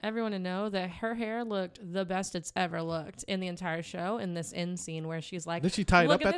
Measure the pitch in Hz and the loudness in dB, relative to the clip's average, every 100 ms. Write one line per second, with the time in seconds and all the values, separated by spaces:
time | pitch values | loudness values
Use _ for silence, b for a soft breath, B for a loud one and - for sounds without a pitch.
0 | 214 226 220 196 180 185 214 190 180 170 | -4 -2 -2 -2 -2 -2 0 -2 -2 -4
1 | 226 233 220 226 226 202 180 - 185 185 | -4 -2 -2 -2 -2 -2 -2 -6 -6 -2
2 | 180 185 190 175 - 190 175 170 165 165 | 0 -2 -2 -6 -4 -2 0 -2 -2 -4
3 | 156 - - 190 185 175 180 165 165 180 | -6 -10 -4 -4 -4 -4 -4 -4 -4 -4
4 | 180 233 190 170 165 - 175 180 - 160 | -2 -2 -2 -4 -4 -4 -4 -4 -6 -6
5 | 160 165 - 180 165 170 175 - 180 180 | -4 -6 -6 -8 -4 0 0 2 8 8
6 | 165 - 202 | 10 8 6